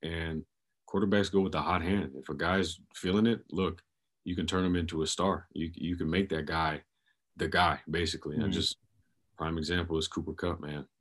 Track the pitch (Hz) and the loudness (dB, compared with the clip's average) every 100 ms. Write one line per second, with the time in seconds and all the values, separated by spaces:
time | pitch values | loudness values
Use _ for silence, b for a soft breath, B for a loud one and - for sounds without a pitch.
0 | 80 82 82 80 - _ _ _ - 98 | -8 -4 -4 -6 -8 _ _ _ -6 0
1 | 101 101 95 98 95 - 82 90 82 101 | 4 4 4 2 2 0 0 0 2 0
2 | 71 67 67 71 82 95 85 - - - | 0 -8 -10 -2 2 2 0 -4 -14 -4
3 | 92 98 113 107 - 90 92 85 _ _ | 0 4 4 2 -2 -2 -2 -2 _ _
4 | _ _ 87 87 80 92 92 90 82 80 | _ _ -6 -2 0 2 2 2 0 0
5 | 78 - 92 85 - - 82 85 85 87 | -2 0 0 0 -4 -6 -6 -4 -4 -2
6 | 80 87 98 78 73 82 80 78 - _ | 0 0 0 -2 -2 0 0 -2 -10 _
7 | _ _ _ - - 87 87 76 - 82 | _ _ _ -6 0 4 4 2 -2 0
8 | 82 82 76 76 78 78 - - _ _ | 0 -2 -4 -2 0 0 0 -4 _ _
9 | _ _ _ - 80 82 78 87 85 80 | _ _ _ -6 -4 -2 0 0 0 -2
10 | 78 - 82 - 90 80 73 73 69 _ | -2 -4 -6 -4 -4 -4 -6 -8 -10 _